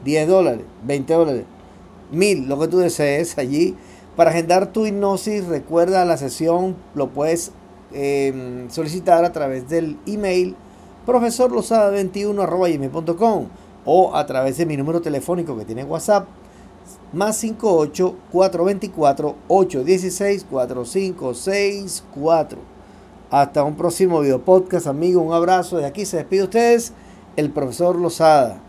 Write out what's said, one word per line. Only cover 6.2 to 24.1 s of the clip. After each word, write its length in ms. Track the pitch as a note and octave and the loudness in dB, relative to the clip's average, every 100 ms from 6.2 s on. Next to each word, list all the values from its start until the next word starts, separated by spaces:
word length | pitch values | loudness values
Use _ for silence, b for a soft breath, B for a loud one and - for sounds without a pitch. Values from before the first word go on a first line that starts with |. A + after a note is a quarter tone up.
| C3+ - D#3+ E3+ F#3 F3+ - | -2 -2 0 0 0 -6 -10
lo 160 | D3 C3+ | -6 -6
puedes, 420 | C3 D3+ E3+ - - - - - | -2 -2 -2 -4 -14 -20 -20 -18
em, 760 | C#3+ C#3 C#3 C#3 C3 B2+ B2 B2 | -6 -2 0 0 -2 -8 -12 -10
solicitar 560 | - D#3 F3 F3 E3+ | -8 -6 -4 4 4
a 80 | E3+ | 4
través 360 | E3 C#3+ C3 B2+ | 0 -4 -4 -4
del 280 | E3 D#3+ D3 - | -4 -2 -8 -8
email 500 | G#3 G3+ F3+ F3+ F#3 - B B - | -4 -2 0 0 -4 -18 B B -14
profesor 480 | - B3 A#3 A#3 B3+ | 0 2 2 0 0
lozada 380 | A#3+ - A3+ G3+ | 0 0 2 2
veintiuno 520 | G3 F#3+ F#3+ G3+ G3+ | 2 -2 -4 -4 -2
arroba 260 | F#3 F3+ F#3 | -2 0 0
gmail 220 | D#3 C3+ | 0 -4
punto 260 | D3 D#3+ E3+ | -6 -4 0
com 300 | A3+ G3+ G#2+ B B - | 2 2 -4 B B -12
o 320 | - E3 F#3 - | 2 4 4 2
a 100 | D3 | -2
través 300 | C3 C3 C3 | 0 -2 0
de 100 | E3 | -2
mi 100 | D3 | -2
número 240 | C#3+ E3 | -2 -2
telefónico 560 | E3+ C#3+ C3+ F3+ E3 A#2+ | -2 -4 -4 -4 -4 -8
que 80 | |
tiene 200 | G2+ A2+ | -8 -10
WhatsApp, 420 | C#3 D#3+ D#3 G3+ F#3 - B B B B B B - | -6 -6 2 0 0 -18 B B B B B B -12
más 240 | D#3 G#3 G#3+ | -4 -2 -2
cinco 400 | A3+ A3 A3 E3+ | -6 -2 2 2
ocho, 400 | D3+ D3 F#3 - - | 2 0 -2 -2 -4
cuatro 320 | F3 F#3+ E3+ | 2 2 2
veinticuatro, 720 | F3 G3 G3+ F3 D3 C#3 D3+ - - | 0 0 -6 0 2 2 -2 -6 0
ocho 380 | F#3 F3+ C#3 | 2 4 0
dieciséis, 600 | C3+ F#3 F3+ F3 G3+ G3+ - | 2 0 0 -2 -2 -2 -4
cuatro 340 | C3+ B2 B2 | -4 -4 -4
cinco 500 | A#2+ F#3+ F#3+ F3 C3 | -4 -4 -4 -4 -6
seis 680 | B2 - G3 G3+ G3+ G3 - - | -6 -4 0 -2 -4 -8 -12 -12
cuatro. 460 | - D3+ E3 D3+ - - - B B B B - | -4 2 2 0 -8 -18 -20 B B B B -2
Hasta 360 | C#3 C#3+ D3+ | 2 2 2
un 100 | C#3+ | -2
próximo 460 | D3+ E3+ E3+ F#3+ | 0 -2 2 2